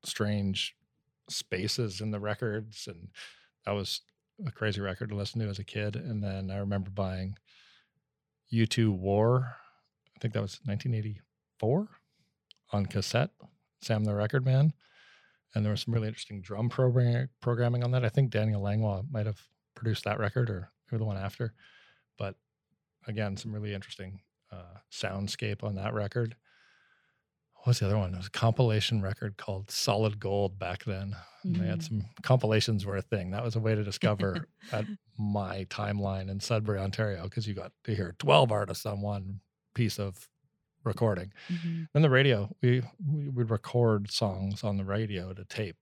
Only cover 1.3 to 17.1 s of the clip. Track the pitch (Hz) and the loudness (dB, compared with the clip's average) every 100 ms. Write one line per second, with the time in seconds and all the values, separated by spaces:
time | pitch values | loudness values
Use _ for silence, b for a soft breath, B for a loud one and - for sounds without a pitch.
1.3 | - - 92 104 - 113 92 107 104 104 | -10 -4 -4 -2 -2 -4 -4 -4 -4 -4
2.3 | 104 117 104 110 110 - 85 95 B B | -2 -2 -4 -8 -12 -14 -14 -16 B B
3.3 | B B _ - 101 95 - _ _ _ | B B _ -2 -2 -2 -6 _ _ _
4.3 | _ 180 - 107 98 98 92 107 104 101 | _ -8 -2 -2 -2 -2 -4 -6 -4 -4
5.3 | 120 107 98 98 - 104 107 - 107 101 | -4 -4 -4 -6 -4 -4 -4 -6 -4 -4
6.3 | 95 95 98 101 101 95 95 95 92 95 | -4 -4 -4 -2 -2 -4 -4 -4 -4 -6
7.3 | 104 b b b b b b _ _ _ | -8 b b b b b b _ _ _
8.3 | _ _ 117 110 - 113 95 95 101 110 | _ _ 2 2 4 2 2 2 4 6
9.3 | 127 127 123 B B B _ _ _ 110 | 4 0 -6 B B B _ _ _ -4
10.3 | 107 104 - - 101 131 113 107 104 _ | -2 -4 -6 -6 -4 -2 -2 -4 -8 _
11.3 | _ _ _ 110 147 214 - _ _ _ | _ _ _ 0 2 0 -10 _ _ _
12.3 | _ _ _ _ 107 98 101 92 117 131 | _ _ _ _ -2 0 -2 0 0 0
13.3 | _ - _ _ _ - 110 107 101 107 | _ -20 _ _ _ -2 2 2 2 2
14.3 | 139 131 131 156 - b b b b b | 2 4 6 6 2 b b b b b
15.3 | b b - 104 107 - 113 107 110 - | b b -2 0 0 0 0 0 -6 -12
16.3 | 104 92 104 117 - 131 123 120 | -12 -10 -2 -2 4 4 6 4